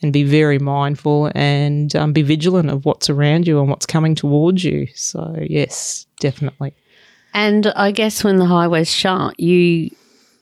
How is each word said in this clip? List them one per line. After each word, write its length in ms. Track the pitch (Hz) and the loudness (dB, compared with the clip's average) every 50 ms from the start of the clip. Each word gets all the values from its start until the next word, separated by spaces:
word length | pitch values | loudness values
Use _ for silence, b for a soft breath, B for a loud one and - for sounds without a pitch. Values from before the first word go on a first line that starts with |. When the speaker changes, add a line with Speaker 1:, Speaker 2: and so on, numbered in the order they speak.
Speaker 1:
and 100 | - 147 | -2 0
be 100 | 139 147 | 0 2
very 360 | 143 139 147 156 156 147 143 139 | 2 2 4 4 4 2 2 0
mindful 720 | 143 139 139 143 143 143 147 - - 151 147 147 147 143 - | 0 -2 -2 -2 -2 -4 -4 -4 -2 0 0 0 0 -2 -2
and, 600 | 139 143 143 143 143 147 147 147 147 147 147 - | 0 0 0 2 0 0 0 0 -2 -2 -2 -2
um, 180 | 156 151 151 | 0 0 0
be 100 | 143 160 | 2 2
vigilant 480 | 147 139 156 151 156 185 185 180 160 143 | 2 2 0 0 0 0 2 2 0 0
of 140 | - 139 139 | -2 -2 -2
what's 240 | 156 - - - - | -2 -2 -2 -2 -2
around 380 | 147 143 147 147 151 170 175 | 0 0 2 2 2 2 2
you 140 | 170 151 143 | 2 2 2
and 80 | 139 139 | 2 0
what's 180 | 139 - - | -2 -4 -4
coming 280 | - - 160 160 160 156 | -4 -2 0 2 0 0
towards 500 | - - 147 143 147 156 175 190 185 185 | 0 0 0 2 2 2 2 2 0 0
you. 220 | 151 147 143 135 131 - | -2 -2 -4 -4 -8 -8
So, 420 | - - - - 160 160 160 165 160 | -10 -10 -8 -8 -8 -10 -8 -8 -8
yes, 680 | 151 147 156 147 143 - - - - - - - - _ _ - | -6 -4 -2 -2 -4 -4 -6 -10 -10 -10 -10 -12 -14 _ _ -6
definitely. 540 | - 139 131 - 147 131 - - 143 135 - b b b b b b b b b b b - | -4 -4 -4 -4 -6 -8 -6 -8 -10 -10 -10 b b b b b b b b b b b -4
Speaker 2:
And 340 | 208 214 208 208 214 202 214 | -2 0 2 2 2 2 0
I 220 | - - 202 202 | 0 0 0 0
guess 340 | 202 226 214 220 214 - - | 0 0 -2 -2 -2 -2 0
when 120 | 208 190 | 2 2
the 100 | 185 180 | 4 4
highway's 460 | 175 180 170 170 170 170 160 165 - | 4 2 2 2 2 0 0 0 -2
shut, 460 | - - - 190 185 - 139 - - - | -2 -2 -2 -2 -2 -2 -4 -6 -6 -2
you 520 | 165 175 180 175 175 175 170 165 160 - b b b b b b b b b b | 0 2 4 4 4 4 2 0 -2 -6 b b b b b b b b b b